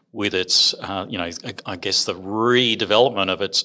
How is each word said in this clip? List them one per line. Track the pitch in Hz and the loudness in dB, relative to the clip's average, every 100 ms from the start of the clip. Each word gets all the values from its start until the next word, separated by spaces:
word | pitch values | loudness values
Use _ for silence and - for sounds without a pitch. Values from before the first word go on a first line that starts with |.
| _ | _
with | 107 101 | -4 -2
its, | 95 90 - - | -2 0 2 2
uh, | - 92 98 98 | 0 -6 -6 -6
you | 101 | -6
know, | |
I, | 85 85 - - - | -6 -8 -12 -12 -10
I | |
guess | 90 98 95 | -8 -2 -2
the | - | -2
redevelopment | 90 95 107 117 123 120 107 98 104 127 110 95 | -4 -4 0 4 4 2 0 2 6 6 4 -2
of | 90 | 0
its | 98 - | -2 -2